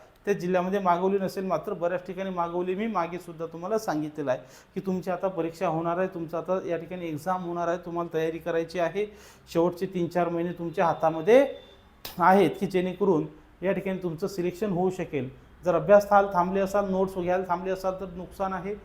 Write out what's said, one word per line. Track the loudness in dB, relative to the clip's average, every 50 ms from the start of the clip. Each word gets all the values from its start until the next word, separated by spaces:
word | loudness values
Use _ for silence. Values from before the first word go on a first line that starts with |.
| -18 -20 _ _ -2
त्या | -2 0
जिल्ह्यामध्ये | 0 0 2 2 2 2 2 0 2
मागवली | 2 2 4 4 4 2 2 2
नसेल, | 0 -2 -4 -4 -2
मात्र | -2 -2 -2 -2 -4
बऱ्याच | -4 -2 -2 -2 -2 -2 -4
ठिकाणी | -8 -8 -6 -6 -4
मागवली. | -2 -2 -2 -2 -2 -2 -2 -2 -2
मी | -2 -2
मागे | -2 0 -2 -2 -2 -4 -8
सुद्धा | -10 -12 -10 -10 -10
तुम्हाला | -10 -8 -10 -4 -2 -2 -2
सांगितलेलं | 0 -2 -2 -2 -4 -4 -6 -4 -2 -2
आहे | -2 -2 -4 -12 -20 -20 -20 _ _
की | -6
तुमची | -4 -2 -2 -2 -2 -4
आता | -4 -2 -2 -2
परीक्षा | -2 -2 -4 -4 -4 -2 -2 0
होणार | 0 0 0 0 0 0
आहे, | -2
तुमचं | -2 -4 -6 -8 -6 -6 -6
आता | -2 -2 -2 -2 0 -2
या | -4
ठिकाणी | -4 -4 -8 -10 -8 -6 -6
एक्झाम | -6 -4 -4 -4 -4 -2 -4
होणार | -4 -4 -2 0 0
आहे, | -2 -2
तुम्हाला | -4 -6 -4 -4 -4 -2 0
तयारी | 0 0 0 -2 -4
करायची | -4 -2 0 0 -2 -2 -2 -2
आहे. | -2 0 0 -2 -4 -4 -8 -14 -20 -20 -20 -20 -14 -2
शेवटचे | 2 2 2 2 2 -2 -4
तीन | -4 -2 -2 -2
चार | 0 0 0 0 0
महिने | 0 -2 -2 -4
तुमच्या | -4 -6 -6 -4 0 2 2
हातामध्ये | 2 2 2 2 0 0 2 4 6 6 6 6 4 0 -8 -16 -20 -20 -20 -20 -20 -20 -18 -18 -12 -2 4
आहेत | 6 8 8 8 6 4 2 0
की | -4
जेणेकरून | 0 0 0 0 0 -2 0 2 4 4 2 0 -2 -8 -16 -20 -20 -12 -4
या | -2 -2
ठिकाणी | 0 0 -2 -4 -4 -4
तुमचं | -4 -6 -4 -4 -6
सिलेक्शन | -6 -4 -2 -2 -2 -2 -2 -2 -2
होऊ | 0 0 0 0
शकेल. | 0 -2 -6 -4 -4 -4 -4 -6 -8 -14 -20 -20 -20 -4 0
जर | 0 0
अभ्यास | 2 6 8 8 8 8 8
थाल-, | 6 6 6 6
थांबले | 2 2 2 2 2 0
असाल, | 0 2 0 0 0 2
नोट्स | 0 0 0 0 -2 -2
घ्यायला | -2 0 0 0 0 -2
थांबले | -2 -2 -2 -4
असाल | -4 -2 -2 -4 -4 -4
तर | -8 -10 -10
नुकसान | -12 -12 -12 -6 -6 -4 -4
आहे. | -4 -4 -6 -8 -8 -8